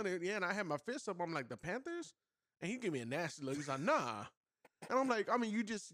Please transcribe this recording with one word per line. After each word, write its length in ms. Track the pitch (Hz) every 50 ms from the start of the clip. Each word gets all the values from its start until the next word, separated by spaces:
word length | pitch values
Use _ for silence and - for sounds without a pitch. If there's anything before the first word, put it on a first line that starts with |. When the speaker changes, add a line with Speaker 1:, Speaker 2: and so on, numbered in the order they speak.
| 220
Speaker 1:
people. 80 | 196
Speaker 2:
and, 120 | 180 180 170
yeah, 120 | 185 208
and 100 | 214 185
I 80 | 175 190
had 140 | 202 208 170
my 100 | 147 147
fist 320 | - - 247 294 - -
up. 100 | 190 175
I'm 140 | 175 165 165
like, 160 | 147 131 113
"The 80 | - 107
Panthers?" 560 | - 160 185 247 269 339 339 339 320 - - _ _ _ _ _ _ _ _ _
And 80 | - 170
he 60 | 220 254
gave 160 | 254 202 156
me 60 | 131
a 60 | 117
nasty 380 | 117 127 156 175 151 - - 143
look. 120 | 131 135
He's 120 | 143 147 147
like, 120 | 135 135
"Nah." 460 | 147 220 311 294 175 120 113 104 101 - - _ _ _ _ _ - - _ _ - -
And 80 | 226 262
I'm 100 | 269 262
like, 220 | 240 220 190 -
"I 60 | 214 254
mean, 140 | 240 220
you 100 | 208 226 240
just 300 | 202 226 202 - -